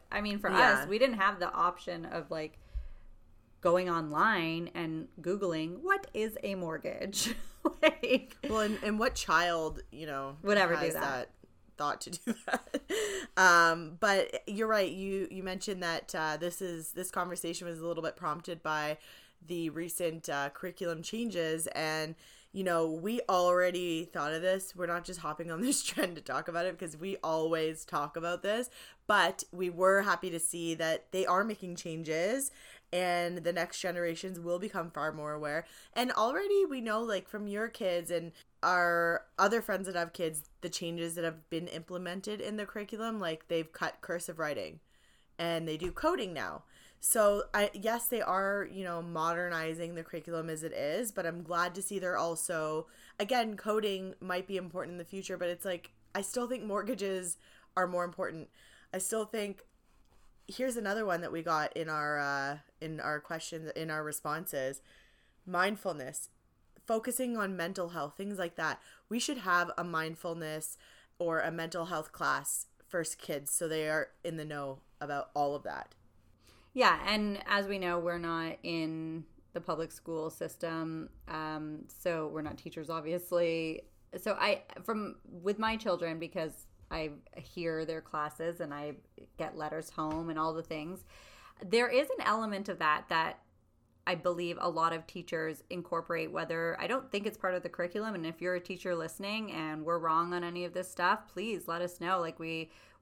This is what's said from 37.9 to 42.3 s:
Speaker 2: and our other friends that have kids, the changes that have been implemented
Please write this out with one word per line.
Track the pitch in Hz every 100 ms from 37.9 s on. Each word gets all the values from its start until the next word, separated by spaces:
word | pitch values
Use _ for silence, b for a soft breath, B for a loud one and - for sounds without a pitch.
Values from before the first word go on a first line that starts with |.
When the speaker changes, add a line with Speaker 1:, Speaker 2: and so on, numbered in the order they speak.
| 175 170
Speaker 2:
and | 170 165 B - _
our | 170 180 175 170 170 170 - -
other | 196 226
friends | 214 190 190
that | 175
have | 170
kids, | - 165 156 - -
the | 175
changes | - 170 170 170 170
that | 165
have | 160 -
been | 165 175
implemented | 160 165 180 180 185 202